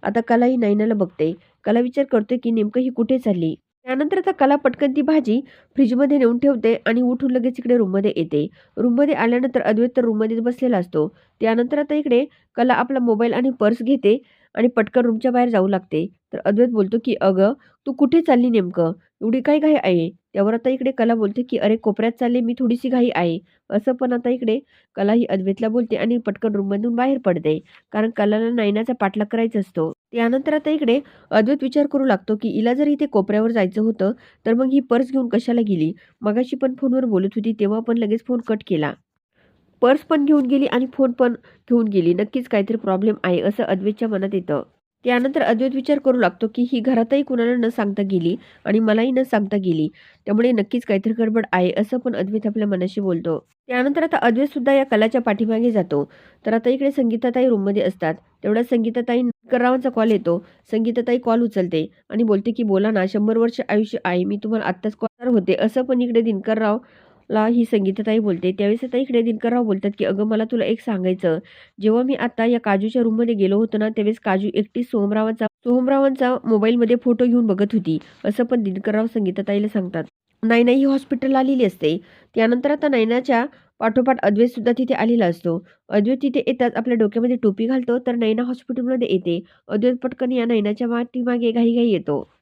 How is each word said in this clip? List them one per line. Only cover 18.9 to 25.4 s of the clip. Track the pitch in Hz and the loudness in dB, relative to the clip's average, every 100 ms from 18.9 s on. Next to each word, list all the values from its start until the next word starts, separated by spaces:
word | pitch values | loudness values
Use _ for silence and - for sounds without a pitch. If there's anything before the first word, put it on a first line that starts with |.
| 190 _ _ | -2 _ _
एवढी | 220 254 | -2 0
काय | 262 294 | 2 2
घाई | 302 302 | 4 2
आहे?" | - 175 165 - _ | 2 0 0 -8 _
त्यावर | - 202 | -2 0
आता | 233 240 | 0 -2
इकडे | 262 262 | 0 -2
कला | 262 233 233 | 0 0 2
बोलते | 208 208 | 0 -2
की, | 247 233 | -4 0
"अरे, | 214 226 | 0 0
कोपऱ्यात | 226 202 226 233 | 0 0 -2 0
चालले, | 240 240 | -2 0
मी | 233 240 | -2 -2
थोडीशी | 254 240 262 | 0 0 0
घाई | 254 240 - | 2 2 2
आहे," | 175 165 _ _ _ | -2 -2 _ _ _
असं | 202 240 247 | -2 -2 -2
पण | 254 | -2
आता | 240 240 | -2 -2
इकडे | 247 240 233 - _ _ - | -2 0 -2 -6 _ _ -4
कला | 202 | 2
ही | 233 240 | 2 2
अद्वैतला | 196 | -2